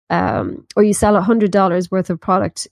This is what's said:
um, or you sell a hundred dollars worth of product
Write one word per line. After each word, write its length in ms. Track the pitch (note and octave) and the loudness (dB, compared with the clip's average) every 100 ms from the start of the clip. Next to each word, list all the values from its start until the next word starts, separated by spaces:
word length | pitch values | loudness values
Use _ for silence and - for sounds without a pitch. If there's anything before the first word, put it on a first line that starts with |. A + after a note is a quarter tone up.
| - | -6
um, 560 | E3+ F#3 G2+ G2 - - - | -2 -2 -2 -4 -8 -4 0
or 80 | |
you 100 | G#3 | 2
sell 220 | G3+ G#3 G#3 | 2 2 2
a 60 | |
hundred 300 | F#3+ A#3 G#3 | 2 2 2
dollars 380 | G3+ F#3+ F3 F3+ | 2 2 0 -2
worth 200 | F#3+ F3+ | -4 -4
of 100 | E3+ | -6
product 480 | - F#3 F#3 - - | -2 -2 -2 -8 -12